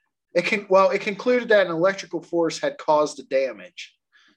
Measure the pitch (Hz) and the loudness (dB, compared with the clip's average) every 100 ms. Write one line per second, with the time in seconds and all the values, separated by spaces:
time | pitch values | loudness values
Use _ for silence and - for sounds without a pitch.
0 | _ _ _ 175 170 208 202 190 190 196 | _ _ _ -2 0 -4 2 4 4 2
1 | 214 196 254 247 233 208 180 160 185 190 | -4 -4 0 0 4 2 2 0 0 -2
2 | 175 165 - 170 165 - 147 - - 151 | -8 -10 -4 -2 -2 -2 -6 -4 0 2
3 | 147 - - 135 131 104 90 - - _ | 2 -4 -4 -2 -2 -6 -16 -18 -20 _
4 | _ _ _ | _ _ _